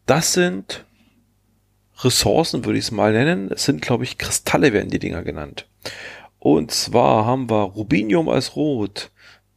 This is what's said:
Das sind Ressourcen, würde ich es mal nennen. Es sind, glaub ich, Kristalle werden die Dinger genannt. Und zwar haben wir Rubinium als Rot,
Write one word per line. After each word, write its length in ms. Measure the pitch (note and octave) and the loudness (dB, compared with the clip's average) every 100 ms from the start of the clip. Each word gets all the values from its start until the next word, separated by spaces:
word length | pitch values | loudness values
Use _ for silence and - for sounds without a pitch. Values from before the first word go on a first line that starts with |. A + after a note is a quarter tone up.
| - | 0
Das 260 | C#3+ - | 2 2
sind 500 | F3+ F3+ F#3+ - - - _ _ _ _ _ _ _ _ _ _ - | 2 0 -2 -10 -16 -16 _ _ _ _ _ _ _ _ _ _ -2
Ressourcen, 680 | B2+ - A2 B2+ E3 C#3+ G#2+ | 0 2 2 2 2 -2 -2
würde 140 | A2 | -2
ich 60 | A2 | -2
es 60 | |
mal 220 | G#2+ G#2 | 0 2
nennen. 380 | A2 C#3+ F#3 G3 | 4 2 0 -4
Es 140 | - - | -4 -2
sind, 180 | D3+ | -2
glaub 180 | - A#2+ | -2 -2
ich, 160 | B2+ - | -2 -8
Kristalle 560 | - - - E3 D#3 | -6 -6 0 2 4
werden 160 | G2+ G2 | 2 0
die 100 | - | -4
Dinger 220 | G2 E2+ | -4 -6
genannt. 460 | - D#2+ C#2+ - - _ - - - - - _ | -6 -8 -10 -14 -18 _ -16 -14 -16 -18 -20 _
Und 320 | - D3+ - | 2 2 2
zwar 560 | - - A2 C3+ A#2+ A2 | -4 0 2 4 4 2
haben 240 | C3 A#2+ | -2 0
wir 100 | A2 | 0
Rubinium 680 | G2 G2+ G#2 E3 G#3+ F3 D#3+ | 0 -4 -2 0 2 0 2
als 260 | C3 - - | 0 -2 -4
Rot, 560 | - B2+ G2+ - - _ - - _ | -2 -2 -4 -8 -16 _ -20 -20 _